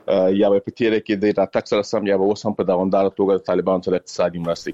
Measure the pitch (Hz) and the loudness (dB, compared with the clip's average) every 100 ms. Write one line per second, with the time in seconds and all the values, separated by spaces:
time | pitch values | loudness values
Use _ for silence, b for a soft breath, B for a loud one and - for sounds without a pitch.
0 | - 98 92 98 104 101 - - 117 107 | -2 2 2 4 4 2 0 -2 0 0
1 | - 101 104 98 95 117 - 107 101 110 | 0 0 0 2 0 -2 -2 -2 -2 -4
2 | 104 98 98 104 110 107 95 90 95 98 | 0 0 0 0 -4 -4 0 0 2 2
3 | 98 - 98 95 - 92 90 95 92 90 | 0 0 0 0 0 -2 0 -2 0 -4
4 | - - 87 87 85 85 - | -4 -2 -2 -2 -6 -6 -6